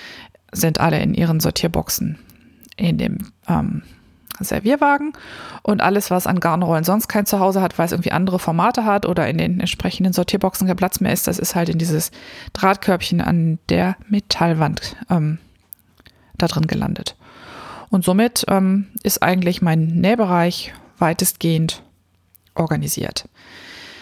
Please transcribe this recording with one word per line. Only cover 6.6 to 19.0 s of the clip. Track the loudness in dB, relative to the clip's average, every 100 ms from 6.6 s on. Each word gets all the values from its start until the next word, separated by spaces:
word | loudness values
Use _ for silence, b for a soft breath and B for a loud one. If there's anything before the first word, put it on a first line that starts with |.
| 2 2
sonst | 2 0 0
kein | -2 0
Zuhause | 2 2 2
hat, | 0 0
weil | -2
es |
irgendwie | 0 0
andere | 0 0 0
Formate | 0 2 2 2 2
hat | 2 2
oder | 0 0
in | 0
den | 0 0
entsprechenden | -2 -2 -4 0 0
Sortierboxen | 0 0 2 0 0 0
kein | 0
Platz | 0 0
mehr | 0
ist, | 0 -2
das | -2
ist | -2 0
halt | 0
in | 0
dieses | 0 0 -2 B B B B
Drahtkörbchen | -2 0 2 2 0 0 0
an | 2 2 2 0 0
der | 0 2 -2 -2
Metallwand, | -2 -2 0 0 2 0 -2 -8 -10 -2
ähm, | 0 0 -2 -8 _ _ -20 _ _ -20 b b -2
da | -2
drin | 0 -2
gelandet. | -2 -2 -4 -8 -14 B B B B B B B
Und | 0 2
somit, | 4 2 0 0
ähm, | 2 4 2 -2 -6